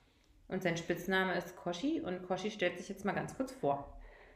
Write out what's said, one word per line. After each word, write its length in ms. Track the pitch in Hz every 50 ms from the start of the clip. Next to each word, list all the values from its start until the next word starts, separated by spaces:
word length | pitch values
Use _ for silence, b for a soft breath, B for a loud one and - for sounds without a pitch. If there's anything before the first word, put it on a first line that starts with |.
| b b b b b b b - - -
Und 140 | 185 185
sein 160 | - 175 165 165
Spitzname 560 | - - 175 170 - 196 190 190 185 185 175
ist 200 | 175 175 - -
Koshi. 440 | - - 175 175 - 269 285 330 -
Und 260 | - 180 180 180 180
Koshi 240 | - 185 180 - 208
stellt 280 | - - 185 175 175 -
sich 100 | - -
jetzt 160 | 196 - -
mal 80 | 196
ganz 240 | 170 156 147 151 -
kurz 160 | - 269 262
vor. 460 | - - - 139 139 - - - - - b b b b b b b